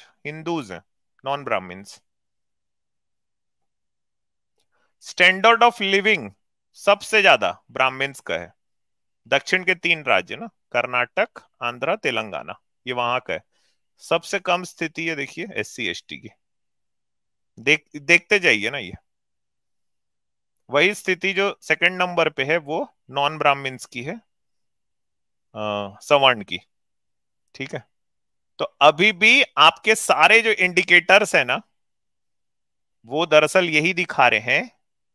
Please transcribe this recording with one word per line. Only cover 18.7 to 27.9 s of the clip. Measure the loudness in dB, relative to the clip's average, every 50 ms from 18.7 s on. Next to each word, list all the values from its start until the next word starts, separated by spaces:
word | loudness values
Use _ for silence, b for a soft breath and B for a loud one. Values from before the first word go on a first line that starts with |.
ना, | -6 -8
ये | -10 -12 -14 -16 _ _ _ _ _ _ _ _ _ _ _ _ _ _ _ _ _ _ _ _ _ _ _ _ _ _ _ _ _ _ _ _ _ -4
वही | 0 2 2 2 0
स्थिति | -2 -4 -6 -6 -4 -4 -4 -4
जो | -2 -4 -4 -4 -8 -4
second | -4 -2 0 0 -2 0 -2
number | -4 -2 0 0 0 0
पे | -2 -4 -4
है, | -2 -2 -4
वो | -4 -4 -6 -6 -6 -8 _ _ _ -10
non-Brahmins | -6 -4 -2 -2 -2 0 0 0 0 0 -2 -8 -12 -12 -16
की | -16 -14 -12 -12
है। | -10 -12 -14 -16 _ _ _ _ _ _ _ _ _ _ _ _ _ _ _ _ _ _ _ _ _ _ _ _ _ -14
अ, | -10 -8 -6 -6 -6 -6 -8 -12 -18 0
सवर्ण | 2 4 6 6 4 4 2 -2
की, | -8 -12 -14 -14 _ _ _ _ _ _ _ _ _ _ _ _ _ _ _ _ _ _
ठीक | -12 -12 -10 -10
है? | -12 -14 _